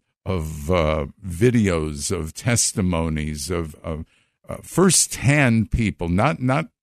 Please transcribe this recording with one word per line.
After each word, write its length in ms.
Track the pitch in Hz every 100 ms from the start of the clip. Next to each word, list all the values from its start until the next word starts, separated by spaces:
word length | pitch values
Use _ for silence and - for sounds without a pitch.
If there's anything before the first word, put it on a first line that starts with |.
| _ _
of, 460 | - 92 78 78 73
uh, 360 | 90 78 78 71 - 95
videos, 840 | 85 120 120 98 85 78 73 -
of 200 | 90 78
testimonies, 1160 | - 110 117 - - 92 85 82 78 76 76 73
of, 240 | 87 80 71
of, 280 | 85 78 78 _ _ _ -
uh, 100 | -
firsthand 1080 | - - 190 - - - 131 147 131 113 104
people, 380 | - 107 - 85
not, 320 | 87 127 160
not 280 | 127 139 - _